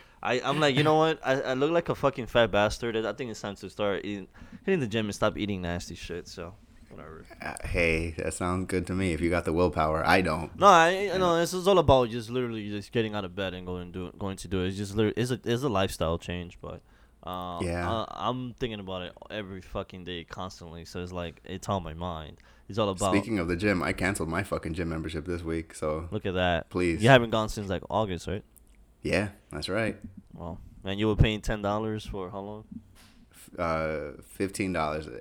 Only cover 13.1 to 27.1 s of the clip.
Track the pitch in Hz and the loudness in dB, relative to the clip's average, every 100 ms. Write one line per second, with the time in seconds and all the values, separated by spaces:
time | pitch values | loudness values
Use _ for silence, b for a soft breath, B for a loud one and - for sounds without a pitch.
13.1 | 104 92 90 95 90 90 90 87 90 90 | -2 -4 -4 -4 -4 -6 -6 -6 -8 -8
14.1 | - 101 95 87 95 90 95 101 101 107 | -8 -8 -6 -2 0 0 -2 -4 2 2
15.1 | - 123 117 - 120 139 95 95 - 82 | 2 0 -2 0 0 2 2 0 0 0
16.1 | 85 - 87 87 - 85 87 _ b b | 0 -4 -8 -8 -12 -14 -14 _ b b
17.1 | b - 90 90 87 90 87 90 113 - | b -12 -8 -8 -6 -4 -4 -2 -4 -4
18.1 | - 104 127 123 110 123 107 95 92 90 | -4 -4 -4 -8 -6 -6 -6 -8 -8 -8
19.1 | - - 104 95 95 - 104 95 92 87 | -12 -12 -10 -8 -12 -10 -8 -8 -10 -10
20.1 | 87 82 - 92 - 85 85 82 92 90 | -10 -10 -10 -10 -10 -14 -14 -12 -10 -8
21.1 | 90 85 - - 92 - 101 80 80 87 | -6 -8 -10 -12 -10 -4 -4 -4 -8 -8
22.1 | 80 76 - b b - 101 101 95 101 | -8 -12 -18 b b -8 0 0 2 2
23.1 | 92 104 107 85 87 104 92 76 98 92 | 2 2 -2 0 0 2 2 0 0 0
24.1 | 104 80 80 101 - - 80 85 80 80 | 0 -2 -2 -2 -4 -4 -4 -4 -4 -4
25.1 | - 80 85 82 82 82 - 78 78 85 | -6 -4 -6 -2 -4 -6 -6 -4 -2 -4
26.1 | 107 101 90 90 85 - 92 87 82 110 | -6 -2 0 2 2 -2 0 2 4 8